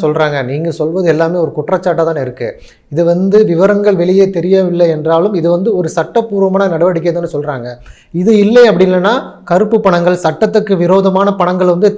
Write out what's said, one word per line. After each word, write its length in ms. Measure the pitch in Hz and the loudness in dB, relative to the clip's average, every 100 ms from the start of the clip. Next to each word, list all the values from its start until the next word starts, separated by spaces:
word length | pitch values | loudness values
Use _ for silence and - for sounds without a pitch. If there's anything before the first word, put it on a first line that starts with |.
சொல்றாங்க. 420 | 151 156 151 143 | -2 0 -2 -2
நீங்க 260 | 127 143 170 | -4 -4 -6
சொல்வது 380 | 160 156 175 175 | -4 -4 -2 -2
எல்லாமே 300 | 156 165 180 | 0 0 0
ஒரு 140 | 156 151 | -2 -4
குற்றச்சாட்டா 480 | 143 180 185 165 | -4 -2 -2 -2
தானே 160 | 165 156 | -2 -2
இருக்கு. 280 | 127 127 117 - - _ _ | -6 -6 -10 -10 -20 _ _
இது 140 | 147 | -2
வந்து 400 | 170 175 190 208 | 0 0 2 2
விவரங்கள் 560 | 214 170 196 202 208 180 | 2 2 2 2 0 0
வெளியே 280 | 175 190 190 | 2 2 2
தெரியவில்லை 580 | 185 175 190 180 170 175 | 0 0 0 0 2 0
என்றாலும், 460 | 151 151 165 196 | 0 0 0 0
இது 160 | 190 160 | 0 0
வந்து 260 | 175 196 185 | 0 0 -2
ஒரு 140 | 160 165 | -2 -4
சட்டப்பூர்வமான 720 | 160 233 - 196 190 190 196 | -2 -2 -2 -2 0 0 0
நடவடிக்கை 440 | 165 175 165 170 | 0 0 0 -2
தானே 180 | 170 170 147 | -4 -6 -6
சொல்றாங்க. 320 | 143 135 120 120 - - _ | -6 -8 -10 -14 -20 -20 _
இது 240 | 170 180 214 | -2 2 4
இல்லை 280 | 202 240 233 | 4 6 6
அப்படி 220 | 175 185 | 4 2
இல்லைன்னா, 260 | 185 185 254 - - | 2 0 -2 -6 -16
கருப்பு 360 | - 180 208 220 | -2 0 0 0
பணங்கள், 420 | 185 175 170 180 160 | 2 2 0 0 -2
சட்டத்துக்கு 500 | 160 214 208 196 185 | -2 0 0 0 0
விரோதமான 580 | 170 190 190 185 202 | 2 2 2 2 0
பணங்கள் 400 | 196 175 185 180 175 | 0 -2 0 0 2
வந்து 140 | 202 | 0